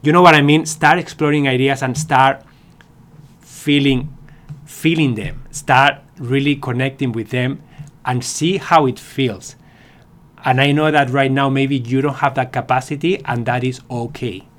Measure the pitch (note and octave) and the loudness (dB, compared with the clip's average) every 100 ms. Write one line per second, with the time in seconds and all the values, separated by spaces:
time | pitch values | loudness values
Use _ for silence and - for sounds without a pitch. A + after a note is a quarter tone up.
0 | D3 E3+ F3+ D3+ C#3+ D#3 D#3+ - D3+ F3 | 4 6 8 6 6 2 0 0 2 2
1 | E3+ - D3+ D3 C#3 B2+ C3+ B2+ C3 B2 | -2 -4 0 0 0 2 0 0 -4 -6
2 | D#3 C3 C3+ C#3 - _ _ _ _ _ | 0 4 4 2 -12 _ _ _ _ _
3 | - - - _ - - D3+ C#3+ C#3 B2+ | -20 -20 -20 _ -20 -8 0 2 2 0
4 | - - - - - - - - D#3+ E3 | -4 -14 -20 -20 -20 -20 -18 -2 0 2
5 | C#3+ A2 F#2+ - - - - C3 C#3+ C#3+ | 0 0 -6 -10 -14 -12 2 4 4 0
6 | _ - B2 C3+ C#3 C#3+ C3+ B2 C3+ C3+ | _ -14 -4 0 0 -2 -4 -4 -4 -4
7 | C3 A#2 G#2+ B2+ B2+ - - - - - | -4 -4 -6 -4 -4 -6 -14 -20 -20 -10
8 | - B2+ - - D#3+ F#3+ - E3 C3+ A2 | -6 -4 -6 -4 -2 -2 2 2 2 -4
9 | - - C3 F#2+ - - - _ _ _ | -10 -4 -4 -4 -16 -20 -20 _ _ _
10 | _ - _ - - B2+ C#3+ D3 D#3 D3+ | _ -20 _ -8 -2 2 2 2 2 2
11 | B2+ C#3 C3+ C3+ C#3 C3+ C3+ C#3 A#2 C3+ | 2 0 0 0 0 0 0 -2 -2 -2
12 | C#3+ C3 C#3+ C3 B2+ B2+ A#2+ B2+ - D3 | -2 -2 -2 -2 -4 -6 -2 -4 -2 -4
13 | F3 F#3+ - A#2+ A#2 B2 B2+ B2 - B2 | -2 -4 -4 -4 -2 -2 -4 -8 -10 -10
14 | A#2 - B2 F#2+ - | -10 -8 -10 -10 -18